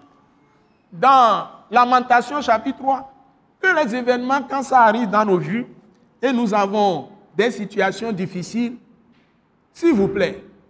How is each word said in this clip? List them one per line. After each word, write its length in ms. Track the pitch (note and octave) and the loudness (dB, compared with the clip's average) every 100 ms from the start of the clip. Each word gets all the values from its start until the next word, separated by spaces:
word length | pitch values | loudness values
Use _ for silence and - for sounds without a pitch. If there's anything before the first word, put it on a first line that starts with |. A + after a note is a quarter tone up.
| _ _ _ _ _ _ _ _ _ | _ _ _ _ _ _ _ _ _
dans 560 | E3+ A3+ C4+ A#3 F#3 D#3+ - - | 0 4 6 6 2 -4 -16 -2
Lamentation 680 | A3+ A#3+ B3+ B3 A#3+ A#3+ D4 | 0 2 2 2 0 0 -6
chapitre 380 | B3+ A3 C4+ B3+ | 0 -2 -2 -6
trois 340 | C4 C4 - _ _ _ _ - | -4 -4 -6 _ _ _ _ -4
que 60 | F#4+ E4 | 0 0
les 120 | C#4 B3 | 0 -2
événements, 460 | A#3+ B3 B3 C#4 B3+ | -2 -2 0 -2 -2
quand 140 | C#4 | -6
ça 180 | B3+ C4 | 0 4
arrive 280 | A3+ A3+ A3+ | 4 4 0
dans 140 | G#3 | 0
nos 140 | G#3+ F3+ | 2 0
vies, 280 | D3+ A3 B3 - _ _ _ - | 0 -6 -8 -16 _ _ _ -6
et 120 | B3+ | -2
nous 200 | A#3+ A#3 | 0 0
avons 560 | G#3 G3 G#3+ G3+ E3 - - _ D#3+ | 0 0 0 0 -2 -8 -20 _ -2
des 140 | A#3 | -2
situations 600 | A#3 G#3 G3+ F#3+ F#3+ A3+ | -2 -10 -2 -2 -2 -8
difficiles, 640 | F#3 F#3 F3+ E3+ A3+ A#3+ B3 _ _ _ _ _ _ _ _ _ | -6 -6 -8 -8 -6 -6 -6 _ _ _ _ _ _ _ _ _
s'il 220 | - E4+ | -2 2
vous 160 | A#3 - | 2 2
plaît, 340 | G3 E3+ - - _ _ | 0 -4 -4 -18 _ _